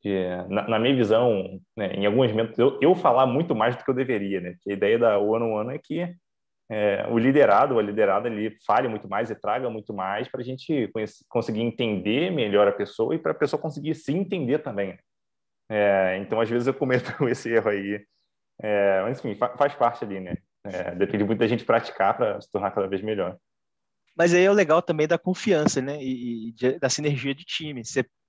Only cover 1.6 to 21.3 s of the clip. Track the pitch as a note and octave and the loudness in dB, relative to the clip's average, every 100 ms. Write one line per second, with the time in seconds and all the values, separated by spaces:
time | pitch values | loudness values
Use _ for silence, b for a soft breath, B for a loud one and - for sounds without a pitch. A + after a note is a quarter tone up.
1.6 | - - G2 G2 G2+ A2 B2 G#2+ A2+ - | -14 -6 -6 -2 2 4 2 2 -2 2
2.6 | B2+ C#3 D3+ F3+ D#3 B2 C3 B2+ E3+ A#2+ | 2 4 2 4 4 4 4 2 0 0
3.6 | A#2 B2 - B2+ C3 A2 G2 G2 F2 F2 | 0 0 -2 -2 -2 -2 -2 -4 -6 -10
4.6 | - G2+ G2 A#2 A#2 G2+ G#2 A2+ A#2 G#2+ | -8 -2 2 4 4 4 2 0 0 -2
5.6 | A2+ C#3+ - D#3+ F3 F3 _ _ _ _ | -4 -8 -8 -6 -6 -10 _ _ _ _
6.6 | - G#2+ G#2 G2+ - A#2 B2 C#3 B2 G2+ | -8 -2 0 0 0 2 4 6 6 6
7.6 | C#3+ A#2+ G#2 G#2 G#2 G2 A#2 G#2+ A2 - | 4 2 0 2 2 2 -2 -4 -6 -6
8.6 | - A2 C3 G#2+ G2 G2 A2+ A2 G#2 A#2 | -2 0 0 -4 -6 -4 -4 -6 -4 -4
9.6 | B2+ A2 G#2+ G#2 F#2+ G#2 B2+ C3 B2 C3 | -4 -8 -10 -8 -6 -6 -6 -8 -10 -10
10.6 | - D3+ G#2+ A2+ G#2+ - _ A#2+ A2+ A2 | -4 -2 -2 -4 -8 -10 _ -4 -4 -2
11.6 | A#2 A2+ A#2 G2+ F#2 B2 F3 E3+ A2 G2+ | -4 -2 -2 -2 0 0 0 -2 2 4
12.6 | G#2 - G2+ - A#2 E3 D#3+ D#3 - - | 4 2 -4 -4 -2 -2 -4 -2 -2 -2
13.6 | E3 C#3+ D3+ E3+ - D#3+ F#3 F#3 B2 C#3+ | -6 -8 -6 -6 -4 -4 -4 -4 -2 -2
14.6 | C#3+ G2+ G2 G2 _ _ _ _ _ _ | -2 -6 -6 -8 _ _ _ _ _ _
15.6 | - G#2+ G#2 G2 F#2+ F#2+ G2+ A2 A2+ A#2+ | -6 0 4 4 2 0 -2 -2 0 0
16.6 | A#2+ C3+ C3+ B2+ - - C3 A2+ A#2 A#2 | 0 0 0 0 0 -2 -2 -2 0 2
17.6 | A2 G2+ G2 G#2 - _ _ _ _ - | 2 0 -2 -6 -10 _ _ _ _ -10
18.6 | G#2+ G#2 G2+ F#2+ G#2 C3+ - - B2 - | -2 2 4 2 0 -4 -6 -2 -2 0
19.6 | C#3+ - A#2+ A#2 A2+ F#2+ F#2 F2+ _ _ | 0 2 0 0 -6 -8 -8 -10 _ _
20.6 | G#2 F#2 F2+ F2+ G2 G#2+ G2+ | -10 -8 -6 -2 0 0 0